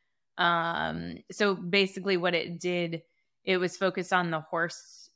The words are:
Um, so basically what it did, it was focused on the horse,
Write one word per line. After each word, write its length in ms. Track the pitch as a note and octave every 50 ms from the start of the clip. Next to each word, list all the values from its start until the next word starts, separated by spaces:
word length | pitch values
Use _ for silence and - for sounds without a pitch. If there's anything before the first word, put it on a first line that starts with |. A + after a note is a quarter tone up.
| _ _ _ _ _ _ - -
Um, 840 | F3+ F3 E3+ E3+ E3 E3+ E3+ D#3+ - D#3+ D#3+ E3 E3+ E3+ E3+ - - -
so 240 | F#3 - G#3+ G3+ F#3+
basically 600 | F3 F3+ F3 F3+ G3+ G3 F#3+ - G3 F3+ G3 F#3+ F3
what 180 | F3 F3+ F3
it 240 | E3 - - F3 E3
did, 420 | - F3+ F3+ F3 F3 E3 E3 D#3+ - _ _ _ _ _ _ _ -
it 140 | - F#3+ F#3
was 200 | F3+ F3 F3+ -
focused 360 | G3 F#3 F3 F#3+ F3+ - F#3+
on 180 | F3+ F3 E3+
the 100 | E3 D#3
horse, 680 | D3 - - E3 E3+ E3+ - - - - - - - - _